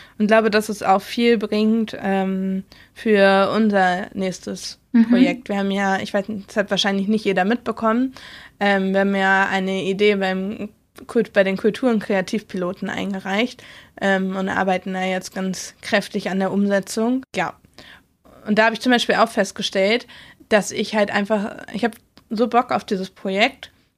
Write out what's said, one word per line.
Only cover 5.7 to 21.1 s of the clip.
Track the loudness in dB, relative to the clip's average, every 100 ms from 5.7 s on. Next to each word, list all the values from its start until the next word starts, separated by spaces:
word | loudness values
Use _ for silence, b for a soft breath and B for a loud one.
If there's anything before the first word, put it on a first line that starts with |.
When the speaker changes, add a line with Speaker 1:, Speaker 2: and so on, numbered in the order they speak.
Speaker 1:
ja, | 0 0 0
ich | -2
weiß | -4 -4
nicht, | -8 -6
das | -4
hat | -2
wahrscheinlich | -2 0 0 0
nicht | 0 2
jeder | 2 2
mitbekommen, | 0 -4 -2 0 0 -2 -6 B B B -2
ähm, | 0 2 2
wir | 2
haben | 2 2
ja | 2 4 2
eine | 0 -2 -2
Idee | -2 2 2 4
beim | 0 -2 -4 -8 -12 _ _ -20 -4
Kult-, | -2 2
bei | 2
den | 2 2
Kultur- | 0 0 0
und | 0
Kreativpiloten | 0 -2 -2 -6 -6 -6 -6 -6 -8
eingereicht, | -6 -6 -6 -4 -2 -2 -6 B B B -4
ähm, | 0 0 0 -4
und | -2
arbeiten | 0 0 -2 -4
da | -4
jetzt | -4 -4 -6 -6
ganz | -6 -6 -12 -14
kräftig | -2 -2 -2 -6 -4
an | -2
der | 0
Umsetzung. | 0 0 0 -2 -4 -2 -2 -4 -6
Ja. | -6 -8 _ B B B _ _ _ -10 -2
Und | 2
da | 2
hab |
ich | 2
zum | 2
Beispiel | 2 2 2
auch | 2
festgestellt, | 0 -4 -4 -4 0 2 0 -4 B B B 0
dass | 0 0
ich | -6 -2 -2
halt | 0